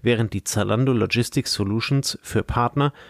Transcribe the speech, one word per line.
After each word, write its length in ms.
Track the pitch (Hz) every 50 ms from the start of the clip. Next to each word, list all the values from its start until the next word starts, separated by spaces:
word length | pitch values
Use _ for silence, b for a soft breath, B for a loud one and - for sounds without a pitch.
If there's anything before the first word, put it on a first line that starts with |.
| -
während 300 | 110 120 110 117 104 -
die 100 | 101 -
Zalando 500 | - - 107 101 98 104 110 131 135 131
Logistics 600 | 117 104 - - 117 120 - - 120 117 - -
Solutions 680 | - 104 98 104 113 113 - 139 139 139 - - -
für 220 | _ - - 110 -
Partner, 500 | - - 123 120 120 - 143 139 147 B B B B